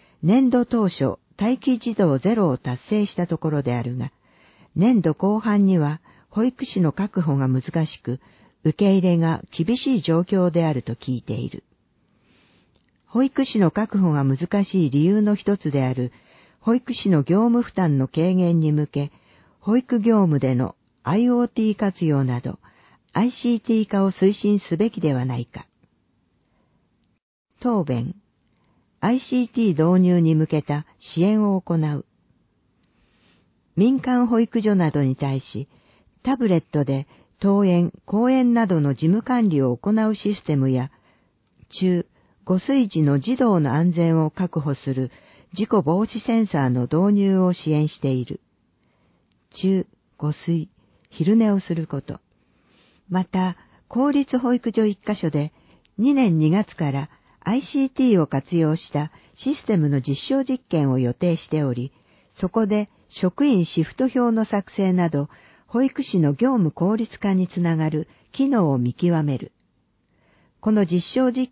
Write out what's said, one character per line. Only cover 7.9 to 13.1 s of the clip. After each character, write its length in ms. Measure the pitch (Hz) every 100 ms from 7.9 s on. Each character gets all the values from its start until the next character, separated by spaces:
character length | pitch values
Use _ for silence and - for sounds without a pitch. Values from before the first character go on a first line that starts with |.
| -
く、 160 | - 127 _ _ _ _
受 100 | 156
け 180 | - 202
入 100 | 190
れ 160 | 180 170
が 240 | 165 160 -
厳 260 | - 165 254
し 180 | 277 247
い 60 |
状 200 | 147 165
況 300 | 175 196 180
で 120 | 165
あ 80 | 165
る 120 | 135
と 100 | -
聞 220 | 117 - 123
い 60 |
て 100 | -
い 160 | 110 123
る。 140 | - - _ _ _ _ _ _ _ _ _ _ _ _ _
保 160 | _